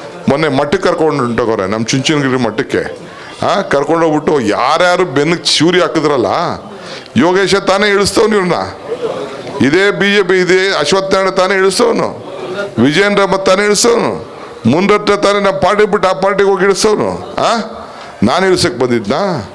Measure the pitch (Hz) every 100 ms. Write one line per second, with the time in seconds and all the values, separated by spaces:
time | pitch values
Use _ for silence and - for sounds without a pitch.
0 | - - - 143 156 135 143 190 185 131
1 | 156 143 120 113 113 110 92 110 110 135
2 | 127 151 135 127 117 107 - 95 - -
3 | 82 - - - 127 185 190 143 143 165
4 | 165 151 147 147 104 98 123 165 180 180
5 | 180 135 151 175 - - 160 180 165 160
6 | 151 139 98 131 165 92 - - - -
7 | - 110 165 185 185 190 190 196 208 196
8 | 196 - 214 208 180 117 95 - - -
9 | - - - - - - 131 170 202 170
10 | 202 202 180 185 175 185 196 160 147 190
11 | 190 190 190 190 185 190 190 185 233 202
12 | 113 - - - - 196 - - 131 160
13 | 202 202 190 190 190 190 208 208 - 233
14 | 143 85 76 - - - 117 151 196 208
15 | 202 202 202 208 196 - 180 208 214 208
16 | 185 180 196 196 196 190 196 190 220 214
17 | 104 90 - - 156 226 - - - -
18 | - - 107 160 190 165 165 117 123 117
19 | 101 143 196 151 92